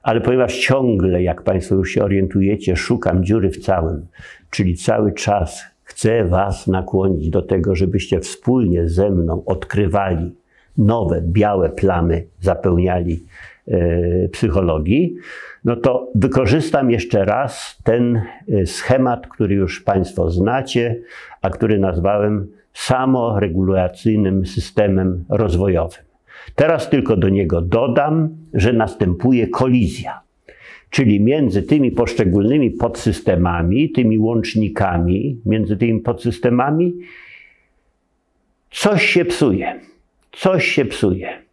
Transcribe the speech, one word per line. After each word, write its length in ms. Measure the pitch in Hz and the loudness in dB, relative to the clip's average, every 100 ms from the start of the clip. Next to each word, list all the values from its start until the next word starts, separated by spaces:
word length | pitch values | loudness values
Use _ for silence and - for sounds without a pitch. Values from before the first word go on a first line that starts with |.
Ale 180 | - 110 | 0 0
ponieważ 380 | 110 127 117 - | 2 2 2 0
ciągle, 640 | - 135 131 104 92 87 | 0 2 2 2 2 2
jak 200 | 90 85 | 0 -2
państwo 320 | - 92 - | -2 -2 0
już 160 | 98 90 | 0 0
się 140 | 110 | 0
orientujecie, 720 | 101 98 95 98 98 104 - 85 | 0 0 0 0 0 0 -2 -2
szukam 480 | - 123 - 90 | 0 -2 0 0
dziury 260 | 90 110 95 | 2 2 0
w 80 | - | -2
całym, 480 | - 92 80 76 - - - - _ | -2 0 0 -6 -12 -20 -20 -20 _
czyli 260 | - 92 82 | -2 0 0
cały 360 | - 110 107 | 0 2 0
czas 520 | 101 - 101 85 - - _ | -2 -2 0 -2 -6 -20 _
chcę 420 | - - 110 117 | -20 -2 0 2
was 420 | 92 90 98 98 - | 2 0 0 -2 -2
nakłonić 640 | 95 - 98 98 85 80 | -2 0 0 0 0 0
do 120 | 92 | -2
tego, 320 | 85 95 85 | 0 -2 0
żebyście 460 | 87 92 95 - 87 | 0 0 -2 -2 -4
wspólnie 680 | - - - 127 104 87 85 | -4 -6 0 2 2 0 0
ze 220 | 85 101 | 0 2
mną 340 | 92 82 85 | 2 0 -4
odkrywali 920 | - 90 - 101 98 101 95 85 85 - _ _ _ - | -4 -6 -2 -2 0 0 0 -2 -4 -10 _ _ _ 0
nowe, 440 | 104 117 87 82 | 2 2 0 -2
białe 460 | 85 98 104 98 80 | 0 2 2 2 0
plamy, 580 | - 98 87 85 82 - _ | 0 0 2 0 -2 -4 _
zapełniali, 840 | 92 87 98 87 90 90 85 80 - - - - - | -2 0 0 2 2 0 -2 -6 -10 -20 -20 -20 -4
e, 600 | 90 85 85 87 90 90 | 0 0 0 0 0 -2
psychologii, 880 | - 110 87 90 78 78 131 175 - - - - - | -2 0 0 0 0 0 0 0 -4 -16 -20 -20 -6
no 120 | - 120 | -4 0
to 320 | 135 123 - | 0 0 -2
wykorzystam 760 | 107 127 131 131 156 - 143 131 | 0 2 2 2 0 0 0 2
jeszcze 340 | 113 - 107 | 0 0 0
raz 540 | 95 110 139 - - - | 2 0 -4 -8 -18 -6
ten, 320 | - 117 120 117 | 0 2 2 0
e, 500 | 98 - - 104 90 | -4 -12 -2 -2 0
schemat, 600 | - - 131 131 120 - | -4 0 2 2 -2 -8
który 280 | - 104 | -4 -2
już 260 | 101 90 - | 0 -2 -4
państwo 500 | - 98 87 - 85 | -2 0 -2 -2 -2
znacie, 680 | 85 101 131 135 120 117 117 - - - - | 0 0 -2 -2 -2 -2 -6 -12 -20 -20 -6
a 80 | 95 | -6
który 280 | - 110 104 | -2 0 2
nazwałem 680 | 92 85 95 104 104 104 92 - _ | 2 0 0 0 0 -2 -6 -16 _
samoregulacyjnym 1700 | - - 127 131 131 117 101 101 85 92 95 90 - 117 107 95 98 92 | -12 -2 0 2 0 0 0 0 0 2 2 0 -2 0 2 2 0 -2
systemem 760 | - - - 104 95 95 90 85 | -6 -4 0 2 2 0 -4 -4
rozwojowym. 760 | 104 107 85 98 85 85 - _ _ _ - - | 0 0 2 2 0 -2 -10 _ _ _ -20 -10
Teraz 360 | - 156 160 - | 0 2 2 0
tylko 260 | 143 131 104 | 0 2 2
do 120 | 95 | 2
niego 320 | 98 87 85 | 2 2 0
dodam, 760 | 87 117 127 120 147 160 156 - - | 0 0 2 0 2 0 -2 -6 -6
że 180 | - 101 | 0 2
następuje 760 | 117 110 - 95 87 123 123 - | 2 0 0 -2 0 2 2 0
kolizja, 720 | - 131 127 90 - - - _ _ - - - - _ | 0 2 2 2 -2 -12 -14 _ _ -20 -20 -20 -20 _
czyli 300 | - 123 101 | 0 2 4
między 420 | 110 151 135 98 | 2 2 0 0
tymi 300 | 95 151 127 | 0 2 2
poszczególnymi 800 | - 117 - 98 98 104 147 120 | 0 -2 0 2 2 2 2 0
podsystemami, 1200 | - 117 - 117 101 - 87 87 85 85 113 156 | 0 -4 -2 -4 -2 0 2 2 0 0 0 0
tymi 280 | 131 120 110 | 2 2 2
łącznikami, 1200 | 110 117 113 107 104 - 98 87 87 95 135 120 101 | 2 0 -2 -2 -2 -2 -2 0 0 0 -2 -6 -2
między 300 | 110 95 101 | -2 0 0
tymi 240 | 117 110 | 0 0
podsystemami 920 | - - 120 - 123 120 139 156 175 175 - - - - - _ _ _ _ _ _ _ _ _ _ _ _ | -2 -4 -4 -2 0 2 0 0 0 -4 -14 -20 -20 -20 -20 _ _ _ _ _ _ _ _ _ _ _ _
coś 320 | - 202 196 | -2 0 2
się 220 | - 180 | 2 2
psuje, 560 | 170 - 143 90 - - - _ _ _ _ | 2 2 2 2 -2 -8 -18 _ _ _ _
coś 320 | - 190 185 | -2 0 2
się 200 | - - | 2 0
psuje. 440 | 110 - 101 92 - - _ | -2 0 -2 -2 -6 -12 _